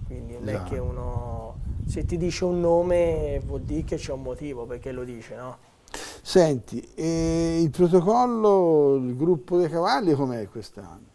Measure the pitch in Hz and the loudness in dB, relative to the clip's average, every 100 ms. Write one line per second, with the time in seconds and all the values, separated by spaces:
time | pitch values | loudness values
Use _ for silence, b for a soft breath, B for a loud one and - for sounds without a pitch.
0 | - 123 117 120 131 - - 127 123 123 | -10 -10 -12 -10 -6 -6 -6 -6 -6 -6
1 | 123 - 120 113 113 - - - - 160 | -6 -6 -6 -8 -10 -10 -8 -6 -4 -4
2 | - 175 175 - 180 175 170 170 180 175 | -2 -2 -2 -2 0 2 4 4 4 2
3 | 170 156 147 139 - 139 135 151 - 165 | 2 0 -2 -4 -4 -6 -4 -4 -4 -6
4 | - 139 131 123 147 123 117 120 135 127 | -6 -8 -8 -8 -8 -10 -10 -10 -10 -10
5 | 123 117 113 113 127 120 B B B B | -10 -12 -14 -14 -14 -16 B B B B
6 | B B - 185 160 127 - 117 - - | B B 2 4 4 2 -4 -12 -10 -6
7 | 160 165 165 165 165 165 165 - 175 185 | -2 0 0 0 0 2 0 2 4 6
8 | 175 240 247 233 214 196 170 151 143 139 | 4 4 2 2 4 6 6 6 6 4
9 | 127 123 165 180 - 175 165 165 190 269 | 0 0 2 2 2 0 2 0 2 2
10 | 185 139 131 120 98 117 - 101 92 85 | 2 2 2 -2 -8 -10 -14 -16 -18 -18
11 | - | -20